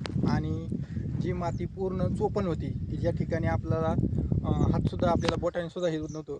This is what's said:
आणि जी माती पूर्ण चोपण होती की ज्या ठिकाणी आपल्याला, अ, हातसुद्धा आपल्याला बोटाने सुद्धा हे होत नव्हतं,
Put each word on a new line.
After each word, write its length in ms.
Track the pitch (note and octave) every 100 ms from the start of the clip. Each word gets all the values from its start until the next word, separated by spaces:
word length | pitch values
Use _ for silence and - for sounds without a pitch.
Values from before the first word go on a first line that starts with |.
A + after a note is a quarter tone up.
| - - -
आणि 380 | D3+ D#3 D#3+ - - - - - -
जी 120 | E3
माती 320 | F3+ E3+ - F3
पूर्ण 420 | F#3 F#3 F#3 F3+
चोपण 380 | F#3 G#3 G#3 F#3
होती 400 | D3+ D3 - -
की 60 | D#3+
ज्या 140 | E3+
ठिकाणी 360 | E3 E3+ E3 E3+
आपल्याला, 480 | E3 E3 D#3+ D#3+ D#3+ - - - - D#3
अ, 240 | D3+ -
हातसुद्धा 380 | - - - F3
आपल्याला 260 | E3+ E3 D#3+
बोटाने 340 | E3+ F3 E3+
सुद्धा 220 | F3+ F3
हे 60 | D#3
होत 120 | D3+
नव्हतं, 260 | D3+ D3+ C#3+